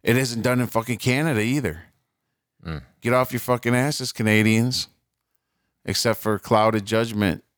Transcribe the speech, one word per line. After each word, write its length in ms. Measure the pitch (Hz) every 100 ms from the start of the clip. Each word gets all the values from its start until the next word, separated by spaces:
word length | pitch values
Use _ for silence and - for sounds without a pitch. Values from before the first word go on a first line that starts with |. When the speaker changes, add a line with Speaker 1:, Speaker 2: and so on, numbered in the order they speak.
Speaker 1:
It 140 | - 120
isn't 260 | 131 117
done 180 | 113 123
in 60 | 117
fucking 320 | 113 117 113
Canada 420 | 127 131 160 113
either. 440 | 110 143 110 82 - _ _ _ _ _ _ _ 82
Speaker 2:
Mm. 160 | 76 - _
Speaker 1:
Get 120 | 117
off 180 | 127 127
your 60 | 123
fucking 340 | - 123 120 123
asses, 340 | 139 151 127
Canadians. 760 | - 110 107 107 110 120 127 - _ _ _ _ _ _ _ _ _
Except 340 | - - 117 107
for 160 | 107 104
Clouded 440 | - 110 110 110
Judgment. 600 | 101 113 113 107 101 80 _